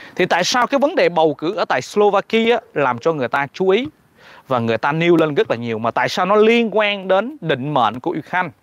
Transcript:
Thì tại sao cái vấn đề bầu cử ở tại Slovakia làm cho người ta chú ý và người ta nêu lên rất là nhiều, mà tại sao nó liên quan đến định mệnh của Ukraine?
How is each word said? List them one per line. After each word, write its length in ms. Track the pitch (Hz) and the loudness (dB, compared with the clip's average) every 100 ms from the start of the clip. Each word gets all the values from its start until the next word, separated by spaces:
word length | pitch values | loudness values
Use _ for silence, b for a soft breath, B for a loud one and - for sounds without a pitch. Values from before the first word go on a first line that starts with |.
| B - | B -4
Thì 100 | 180 | 0
tại 180 | 175 | 0
sao 220 | 180 254 233 | 0 0 0
cái 140 | 277 | 2
vấn 140 | 285 | 0
đề 140 | 339 175 | 2 0
bầu 260 | 170 160 | 2 0
cử 200 | 139 156 | 0 -4
ở 100 | 160 | -4
tại 180 | 214 139 | -2 -4
Slovakia 720 | - 208 208 196 - 220 226 233 - | -2 0 2 2 0 0 2 0 -2
làm 240 | - 135 120 | -2 -2 0
cho 140 | 165 | -2
người 160 | 156 120 | -2 -2
ta 180 | 139 139 | -4 -4
chú 160 | - 185 | -2 0
ý 180 | 196 285 - _ B B B - | 0 -2 -10 _ B B B -6
và 100 | 127 | -2
người 200 | 117 113 | 0 -2
ta 140 | 147 | -2
nêu 240 | 160 170 170 | 0 2 4
lên 180 | 160 | 2
rất 160 | 143 - | 0 -2
là 60 | 117 | -4
nhiều, 220 | 120 110 | -4 -4
mà 120 | 113 | -2
tại 180 | 127 127 | -2 -2
sao 180 | - 185 | -2 0
nó 100 | 214 | 4
liên 400 | 220 233 226 190 | 4 4 2 0
quan 320 | 208 202 190 | 0 -2 0
đến 280 | 190 226 302 | 0 0 -6
định 340 | 165 139 139 | -4 -4 -2
mệnh 260 | 147 113 120 | 0 0 0
của 140 | 131 123 | -6 -6
Ukraine? 300 | - 180 180 - | -4 -4 -4 -8